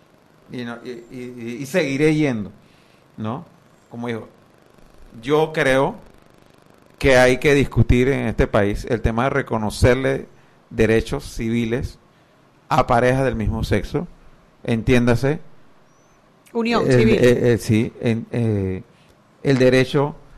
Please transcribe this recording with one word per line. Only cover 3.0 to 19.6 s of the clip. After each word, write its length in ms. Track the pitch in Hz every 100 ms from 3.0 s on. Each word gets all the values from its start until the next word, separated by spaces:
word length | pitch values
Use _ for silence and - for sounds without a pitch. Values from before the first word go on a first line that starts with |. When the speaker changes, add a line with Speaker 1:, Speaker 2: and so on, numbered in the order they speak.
| _ -
Speaker 1:
¿no? 280 | 110 131 - _ _ _ _
Como 180 | 120 120
hijo. 180 | 113 - _ _ _ _ _ - - - 117
Yo 320 | 113 151 156
creo 420 | 160 139 131 147 226 - - - _ _ _ _ _ _ -
que 200 | 139 127
hay 180 | 127 135
que 160 | 156
discutir 540 | 143 127 - - 123 127
en 160 | 131 120
este 200 | - 131
país 380 | 117 101 107 -
el 120 | 110
tema 240 | 117 113 135
de 40 |
reconocerle 1000 | 139 123 117 107 - 131 127 135 135 - - _ _ _
derechos 520 | 113 110 113 110 139
civiles 720 | - - 113 117 113 120 - - _ _ _ _ _ _ _
a 180 | 131 -
parejas 380 | 123 123 131
del 120 | 135 113
mismo 280 | 104 113
sexo, 440 | - 104 - 151 175 - - - _ _
entiéndase. 760 | - 113 107 123 120 117 135 165 - - - - _ _ _ _ _ _ _
Speaker 2:
Unión 320 | 233 233 226 -
Speaker 1:
El, 140 | 123
Speaker 2:
civil. 160 | 226 -
Speaker 1:
eh, 380 | 123 120 127
eh, 40 | 113
sí, 340 | - 107 113 -
en, 260 | 120 113 -
eh, 520 | 123 113 104 95 92 - _ _ _ _ _
el 160 | -
derecho 580 | 135